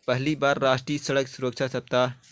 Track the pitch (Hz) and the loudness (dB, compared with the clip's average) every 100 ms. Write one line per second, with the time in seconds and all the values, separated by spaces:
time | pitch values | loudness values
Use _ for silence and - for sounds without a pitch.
0 | - 127 139 151 139 139 135 131 131 147 | -4 -2 0 0 2 2 2 2 0 -6
1 | - 139 131 - 131 120 131 127 120 127 | -2 0 -2 -4 -6 -4 -4 -4 -2 2
2 | 127 123 - | 2 -2 -16